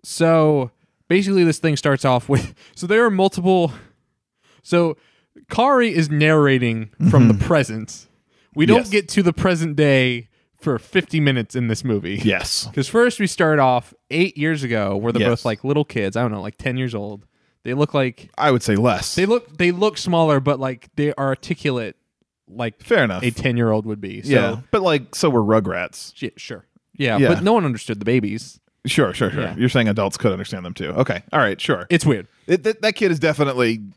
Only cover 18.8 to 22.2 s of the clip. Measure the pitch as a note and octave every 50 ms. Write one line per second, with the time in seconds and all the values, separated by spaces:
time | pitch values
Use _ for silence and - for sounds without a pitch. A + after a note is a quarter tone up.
18.8 | A2+ B2 G#2 F2 - - - - F3+ G3 A3+ B3 A#3+ - D3+ D3+ F3 F3 F3+ F3
19.8 | G3+ G#3+ G#3 - - F3+ E3+ E3 E3 D#3 D3 C#3 C3 C#3+ C#3+ C3 C3+ C3 C3 A#2
20.8 | _ _ _ - C#3+ D3 - - C#3 C3+ C3+ - - - F3 - - D3 C3 B2
21.8 | A2+ G2+ - _ _ _ _ _